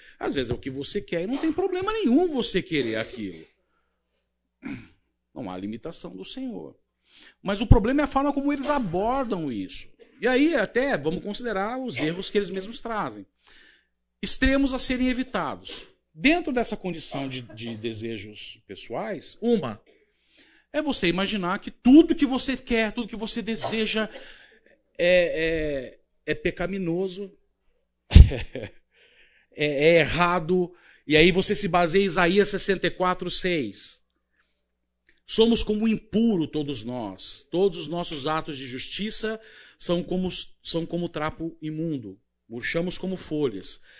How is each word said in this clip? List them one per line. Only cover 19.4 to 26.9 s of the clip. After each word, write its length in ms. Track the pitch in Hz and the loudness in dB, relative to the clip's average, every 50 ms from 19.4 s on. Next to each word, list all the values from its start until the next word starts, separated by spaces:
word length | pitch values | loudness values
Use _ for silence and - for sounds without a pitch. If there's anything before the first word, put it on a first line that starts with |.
uma 400 | - 233 240 208 143 120 104 101 _ _ _ _ _ _ _ _ _ _ _ - - _ _ _ _ _ | 0 2 2 2 0 -2 -8 -10 _ _ _ _ _ _ _ _ _ _ _ -20 -20 _ _ _ _ _
é 100 | - 294 | -4 -4
você 260 | 302 302 247 - - 170 | -2 0 0 0 2 0
imaginar 500 | 170 185 196 196 208 214 180 175 190 208 | 0 0 -2 -2 -2 -2 -2 -2 -4 -4
que 120 | - 240 | -6 -12
tudo 440 | - _ - 240 262 311 330 330 320 | -8 _ 6 8 10 10 10 8 4
que 120 | - 294 | 0 0
você 300 | 233 262 254 - - 262 | 0 0 0 -2 -2 -4
quer, 360 | 240 - - 240 226 220 208 | -6 -4 -2 0 0 0 -2
tudo 160 | 214 240 233 190 | -4 -6 -8 -8
que 80 | - | -8
você 240 | 202 226 220 - 240 | -8 -6 -6 -6 -4
deseja 680 | 214 214 226 - - - - 220 220 208 - 220 220 208 - - - - - - - - - _ _ _ _ _ _ _ _ - | -4 -6 -4 -4 -4 -4 -2 -2 -2 -2 -2 -2 -4 -4 -6 -14 -20 -20 -20 -20 -20 -20 -20 _ _ _ _ _ _ _ _ 0
é, 1000 | 165 175 180 180 175 160 139 156 160 160 165 160 156 151 143 135 127 - - - _ _ _ _ - | 2 4 4 4 4 2 0 -2 -2 -2 -2 -2 -2 -2 -4 -6 -8 -10 -14 -20 _ _ _ _ -6
é, 60 | - | -6
é 20 | 156 | -4
pecaminoso, 1000 | 147 - 180 165 - 180 175 196 196 185 165 | -2 -4 -4 -4 -4 -4 -4 -4 -4 -4 -2